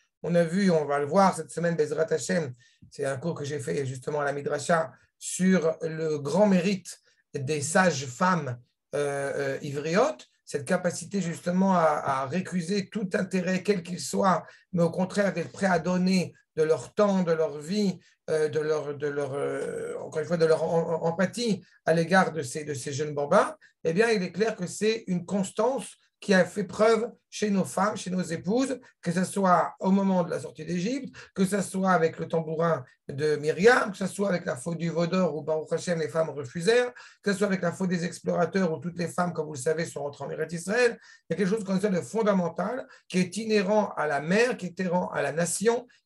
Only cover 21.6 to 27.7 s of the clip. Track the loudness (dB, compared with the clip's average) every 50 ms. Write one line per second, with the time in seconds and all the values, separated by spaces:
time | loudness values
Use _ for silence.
21.6 | -4 _ _ _ 2 2 2 4 4 4 4 4 4 4 0 -6 -6 -6 -8 -8
22.6 | -8 -8 -8 -8 -6 -6 -4 -4 -4 -4 -2 -2 0 4 4 4 4 2 -2 -12
23.6 | -20 -20 _ _ -4 0 2 2 2 2 2 0 -2 -2 -2 -2 -2 -2 -2 -4
24.6 | -6 -8 -6 -2 0 0 0 -2 -2 -4 -4 -4 -4 -2 -2 -2 -2 -2 -2 0
25.6 | 0 0 0 -2 -6 -10 -16 _ _ _ _ -6 0 4 4 4 4 4 0 -6
26.6 | -6 -2 2 4 4 6 4 4 0 -4 -10 _ _ _ -8 -4 -2 0 0 0
27.6 | 0 0